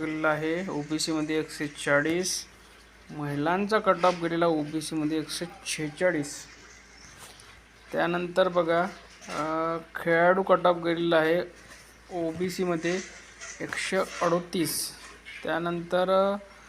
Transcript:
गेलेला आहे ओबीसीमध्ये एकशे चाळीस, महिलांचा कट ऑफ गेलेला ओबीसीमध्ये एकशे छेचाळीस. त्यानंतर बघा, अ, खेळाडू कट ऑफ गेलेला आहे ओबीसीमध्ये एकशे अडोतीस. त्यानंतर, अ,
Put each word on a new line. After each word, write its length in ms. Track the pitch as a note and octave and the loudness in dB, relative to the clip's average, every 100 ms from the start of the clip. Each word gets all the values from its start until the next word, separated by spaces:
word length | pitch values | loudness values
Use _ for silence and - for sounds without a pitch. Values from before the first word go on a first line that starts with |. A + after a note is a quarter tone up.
गेलेला 280 | D#3 D#3 D#3 | -4 0 0
आहे 420 | D3+ D#3 E3+ F#3+ | 0 0 -2 -4
ओबीसीमध्ये 680 | D3 D3 D#3 - D#3+ D#3 D#3 | -6 -4 -4 -2 -2 0 -2
एकशे 280 | D#3 - D3 | -4 -6 -8
चाळीस, 800 | - D3+ C#3+ D3+ E3+ F#3 - - - - - - - - | -4 2 2 2 0 -2 -4 -8 -18 -20 -20 -20 -20 -16
महिलांचा 680 | D#3 D3 C#3+ D3+ F#3 G3+ G#3+ | -8 -4 -2 0 0 2 2
कट 260 | G#3 F3 | 2 4
ऑफ 100 | F3+ F3 | 4 2
गेलेला 240 | E3 E3+ E3+ | 0 2 2
ओबीसीमध्ये 720 | D#3+ D3 D#3 D#3 D#3+ D3+ D#3+ | 2 -2 -6 -6 -4 -2 -2
एकशे 260 | D3 - F3 - - | -4 -8 -10 -10 -10
छेचाळीस. 800 | - D#3 D3 F3+ D#3+ C#3+ - - - - - - - - - - - - - - - - | -6 -6 0 0 2 -2 -8 -16 -20 -20 -20 -20 -20 -20 -20 -20 -20 -20 -20 -20 -20 -6
त्यानंतर 560 | D#3+ E3 F3 F3+ F3 F#3 | -2 0 0 0 2 2
बघा, 380 | F3 E3 E3+ F#3 - - - - | 2 2 2 2 -4 -18 -20 -10
अ, 480 | E3+ D#3 D#3+ E3 E3 - | -6 -2 -2 -2 -4 -6
खेळाडू 480 | - E3+ E3 F3 F#3+ | -6 2 6 6 6
कट 240 | F#3+ F3+ F3+ | 4 4 6
ऑफ 100 | E3+ | 2
गेलेला 400 | E3 E3 E3+ E3 | 0 0 4 4
आहे 240 | D#3 F3 - - - - - - - F#3 E3 | 4 2 -2 -8 -20 -20 -20 -20 -10 -6 -4
ओबीसीमध्ये 760 | E3 F#3 F3+ F3+ E3 E3+ F3+ - - - - - - | -2 -4 -2 -2 0 -2 -4 -6 -14 -20 -18 -16 -12
एकशे 360 | - - - F#3+ | -8 -6 -2 0
अडोतीस. 960 | F#3 - F3 E3+ F3 F#3+ D3 - - - - - - - | -2 0 2 2 0 -2 0 -2 -6 -10 -18 -20 -16 -10
त्यानंतर, 880 | - E3 E3+ F3 E3+ F3+ F#3 F#3+ G3 | -4 -4 -2 -4 -2 0 4 4 4
अ, 40 | G3+ - - | 0 -6 -20